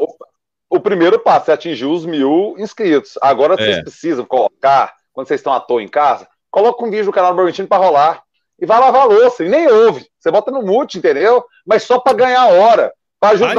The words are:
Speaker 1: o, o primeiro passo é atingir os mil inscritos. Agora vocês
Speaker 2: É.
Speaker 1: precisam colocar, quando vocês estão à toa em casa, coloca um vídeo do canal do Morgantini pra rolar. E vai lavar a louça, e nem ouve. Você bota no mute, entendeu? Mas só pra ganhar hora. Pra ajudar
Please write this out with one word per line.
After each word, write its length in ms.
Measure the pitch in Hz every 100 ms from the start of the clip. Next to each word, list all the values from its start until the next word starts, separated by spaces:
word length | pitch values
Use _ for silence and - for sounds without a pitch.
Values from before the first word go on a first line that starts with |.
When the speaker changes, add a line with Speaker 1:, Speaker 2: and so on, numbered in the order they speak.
Speaker 1:
o, 760 | - - - _ _ _ - 180
o 40 |
primeiro 380 | 202 190 170 226
passo 300 | - 156 -
é 40 |
atingir 320 | - 170 127 135
os 180 | 170
mil 500 | 165 156 135 165 208 190
inscritos. 580 | 208 - 202 143 - -
Agora 340 | 135 127 147 147
vocês 220 | 107 90
Speaker 2:
É. 40 |
Speaker 1:
precisam 440 | 80 - 160 135 110
colocar, 680 | 127 104 _ 135 135 107 - _
quando 160 | - 135
vocês 120 | 139
estão 140 | 143
à 60 | 127
toa 220 | - 120
em 60 | 101
casa, 400 | 147 147 110 95 _ _
coloca 340 | - 226 233
um 60 | 233
vídeo 160 | 208 196
do 60 |
canal 180 | 202 180
do 40 | 180
Morgantini 300 | 180 165 196
pra 100 | 196
rolar. 440 | 185 147 156 - _ _ _ -
E 60 | 175
vai 120 | 226
lavar 240 | 262 254
a 20 |
louça, 380 | 269 208 247 247
e 60 | 170
nem 200 | 285 330
ouve. 380 | 220 233 - - _
Você 120 | 165
bota 200 | 190 -
no 100 | 269
mute, 380 | 202 220 277 185
entendeu? 440 | 165 139 196 247 - _
Mas 200 | - 214
só 140 | - 247
pra 140 | 269
ganhar 340 | 214 254 254 247
hora. 440 | 180 220 208 113 - _ -
Pra 120 | 202
ajudar 220 | 208 220